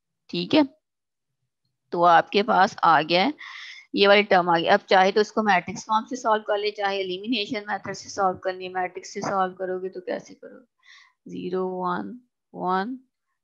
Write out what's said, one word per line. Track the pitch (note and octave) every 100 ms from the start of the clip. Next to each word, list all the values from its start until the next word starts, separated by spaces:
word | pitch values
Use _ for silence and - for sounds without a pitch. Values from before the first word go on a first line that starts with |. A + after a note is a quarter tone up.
| _ _ _
ठीक | F3 F3+
है? | D#4 C#4 _ _ _ _ _ _ _ _ _ _ _ _
तो | F3 F3
आपके | E3 - G3+ G#3+
पास | F#3 F#3+ - E3+
आ | D3+
गया | D#3 F3
है, | A#3 - - - - - -
ये | G3 G3+
वाली | G3+
term | G#3 F#3 F3
आ | E3+
गई। | -
अब | G3+ -
चाहे | G3 F#3+
तो | G#3
इसको | G#3 A3+
matrix | G#3+ F#3 - A#3 -
form | A3 -
से | C4+
solve | A3+ G#3+
कर | G#3+ G#3
ले, | G#3
चाहे | G#3 G3 G3
elimination | F#3+ F3+ G#3+ A#3+ G#3 G#3 G#3
method | G3+ G#3
से | F#3+ -
solve | - F#3+ F3+
कर | - F#3
ले। | F#3
matrix | F#3 F3+ F#3 F#3
से | G#3
solve | G3 G3 F#3 F#3
करोगे | F#3 F#3 F#3
तो | F#3
कैसे | F#3 F#3+ -
करोगे? | - - - _ _ _ - _ _ F3+
ज़ीरो, | F3+ F3+ F#3 F#3
वन, | F#3 F3+ F3+ G3 B3 _ _ _
वन, | F3+ F3+ F#3 G#3 C4 _ _ _ _